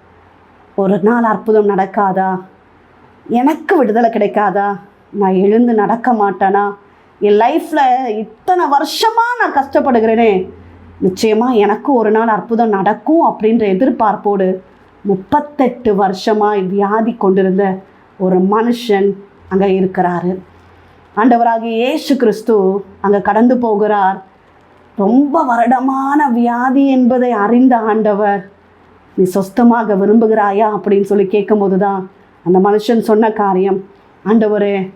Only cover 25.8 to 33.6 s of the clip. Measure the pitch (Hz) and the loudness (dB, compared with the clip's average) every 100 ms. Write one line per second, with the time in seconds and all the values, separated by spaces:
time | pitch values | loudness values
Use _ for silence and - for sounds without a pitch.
25.8 | 262 269 277 294 285 233 240 240 262 262 | 0 -2 -2 0 0 0 0 0 0 2
26.8 | 277 262 240 254 247 220 202 240 254 233 | 2 2 2 2 0 0 2 2 2 0
27.8 | 220 214 214 196 208 202 196 - _ _ | 0 0 0 0 0 -2 -6 -20 _ _
28.8 | _ _ _ - 185 196 190 - 240 233 | _ _ _ -2 0 0 -2 2 4 2
29.8 | 220 190 196 226 220 220 202 196 220 208 | 0 0 2 2 2 2 0 0 0 -2
30.8 | 208 202 196 208 190 208 202 214 196 185 | 0 0 2 0 0 -2 0 0 0 0
31.8 | 202 196 190 - _ _ 170 185 202 208 | 0 -4 -8 -18 _ _ 0 2 2 0
32.8 | - 233 208 214 233 220 202 185 | 0 -2 2 2 2 0 -2 0